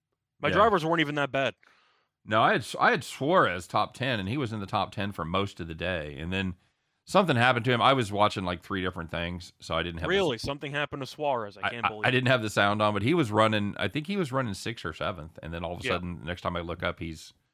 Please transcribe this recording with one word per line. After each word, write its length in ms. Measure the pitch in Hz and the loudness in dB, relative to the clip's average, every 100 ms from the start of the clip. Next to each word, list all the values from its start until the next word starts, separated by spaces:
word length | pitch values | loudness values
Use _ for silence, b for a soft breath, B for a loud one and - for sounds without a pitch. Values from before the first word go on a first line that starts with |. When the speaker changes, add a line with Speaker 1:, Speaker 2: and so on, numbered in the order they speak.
| _ _ _ _ | _ _ _ _
Speaker 1:
My 80 | 147 | 2
Speaker 2:
Yeah. 60 | |
Speaker 1:
drivers 300 | - 226 190 | 6 6 6
weren't 160 | 156 170 | 2 2
even 140 | 147 | 2
that 180 | 147 139 | 2 0
bad. 220 | 135 127 - b b b b b _ - | 0 -2 -4 b b b b b _ 0
Speaker 2:
No, 160 | 107 | 4
I 100 | 143 | 4
had, 140 | 202 110 - | 4 -2 2
I 100 | 185 | 2
had 140 | 220 | 2
Suarez 640 | - - 135 185 117 90 - | -2 -4 2 4 4 2 -2
top 280 | 110 101 | 0 0
ten, 240 | - 127 113 | -2 -2 -2
and 80 | 95 | -2
he 80 | 143 | -2
was 160 | 120 | -4
in 80 | 107 | -4
the 60 | 95 | -4
top 260 | 107 92 | -2 -4
ten 200 | - 101 | -4 -6
for 120 | 98 | -4
most 360 | 82 92 98 - | -2 -2 -2 -6
of 80 | 82 | -10
the 60 | |
day. 420 | 82 87 90 76 69 | -6 -4 -4 -6 -8
And 140 | 82 | -4
then 220 | 95 95 90 _ _ _ _ | -2 -4 -6 _ _ _ _
something 320 | - 185 175 123 | 0 2 4 4
happened 280 | 123 120 113 | 4 4 2
to 60 | |
him. 80 | 120 | 4
I 100 | 113 | 4
was 180 | 135 104 | 4 2
watching, 340 | 101 104 - | 2 2 2
like, 180 | 90 90 | -4 -4
three 180 | - 98 | -4 -4
different 280 | 92 90 82 | -4 -4 -6
things, 420 | 85 85 87 - _ | -4 -4 -6 -12 _
so 140 | - | -4
I 80 | 82 | -2
didn't 180 | 85 85 | -2 -4
have 80 | 147 | -2
the 80 | 190 | 0
Speaker 1:
Really? 220 | 175 113 | 0 -2
Something 340 | 139 143 147 | -6 -6 -6
happened 300 | 147 147 143 | -6 -6 -6
to 40 | 127 | -10
Suarez. 500 | - 147 123 104 - | -4 -2 -2 -4 -4
I 100 | 98 | -6
Speaker 2:
I, 40 | |
Speaker 1:
can't 140 | 117 | -2
Speaker 2:
I, 40 | 110 | -4
Speaker 1:
believe 160 | 107 123 | 0 2
Speaker 2:
I 40 | |
didn't 180 | 127 127 | 2 4
have 140 | 127 | 2
the 80 | 107 | 2
sound 300 | 110 101 104 | 2 4 4
on, 120 | 104 | 2
but 80 | 104 | 2
he 100 | 110 | 2
was 160 | 175 117 | 2 2
running, 440 | 107 110 107 101 - | 4 4 4 -2 -4
I 100 | 101 | -4
think 180 | 151 156 | -4 -6
he 100 | 202 | -4
was 160 | 147 | -2
running 220 | 131 120 | -2 -4
sixth 300 | 92 110 110 | -6 -8 -8
or 80 | 85 | -8
seventh, 440 | - 80 87 80 - | -6 -6 -6 -12 -14
and 100 | 76 | -10
then 120 | 85 | -8
all 100 | 85 | -6
of 60 | 90 | -6
a 40 | |
Speaker 1:
Yeah. 80 | 131 | -2
Speaker 2:
sudden, 320 | 90 87 80 | -2 -4 -8
next 160 | 71 87 | -8 -6
time 160 | 92 87 | -4 -4
I 40 | |
look 220 | 85 82 | -6 -4
up, 160 | 90 - | -4 -4
he's 340 | 82 78 - _ _ | -8 -10 -16 _ _